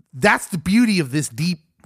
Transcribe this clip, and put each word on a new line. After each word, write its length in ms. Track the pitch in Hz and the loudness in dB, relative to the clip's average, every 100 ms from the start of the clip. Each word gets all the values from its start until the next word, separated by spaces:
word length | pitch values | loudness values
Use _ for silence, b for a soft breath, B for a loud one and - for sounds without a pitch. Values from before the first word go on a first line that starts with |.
| _ | _
that's 320 | 131 202 247 - | 0 2 2 -2
the 140 | 175 | -6
beauty 400 | 170 214 240 190 | 0 2 4 2
of 100 | 135 | 0
this 180 | 143 147 | -2 -4
deep 360 | 113 170 175 _ _ | -6 -6 -6 _ _